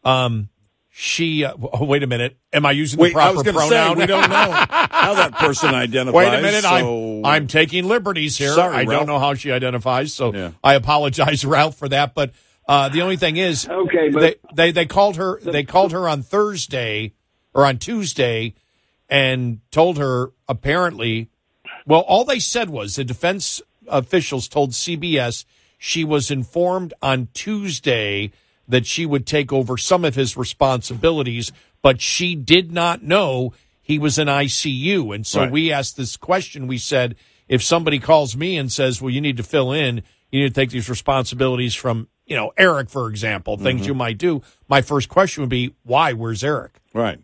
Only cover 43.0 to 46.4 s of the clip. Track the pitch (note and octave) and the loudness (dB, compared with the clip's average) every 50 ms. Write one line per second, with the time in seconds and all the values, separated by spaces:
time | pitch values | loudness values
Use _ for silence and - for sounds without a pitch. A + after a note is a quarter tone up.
43 | A#2+ A2 G#2+ G2+ A2+ A2 G#2 F#2 F2 - G#2 G#2 G2+ C3 B2+ B2 G2+ G2+ C#3 B2+ | -6 -6 -6 -6 -4 -4 -4 -4 -4 -6 -6 -2 -2 -2 -2 -2 -4 -4 -4 -4
44 | B2 A#2 A2+ G#2 E3+ F3+ D#3+ C3+ - _ _ _ _ _ C#3+ C#3 B2+ - D3 C#3 | -4 -4 -4 -2 -2 -2 -2 -2 -8 _ _ _ _ _ 2 2 4 2 -2 -2
45 | B2 - - F3 G3 F#3 - - C#3 B2 B2+ B2 B2 B2+ - _ _ A#2+ A#2+ C#3+ | -2 0 2 2 2 2 0 -6 -4 -2 -2 -2 -2 -4 -8 _ _ 0 2 2
46 | E3 D3+ B2 A2+ A#2 A2+ A2+ G2 | 2 2 0 -4 -6 -6 -6 -4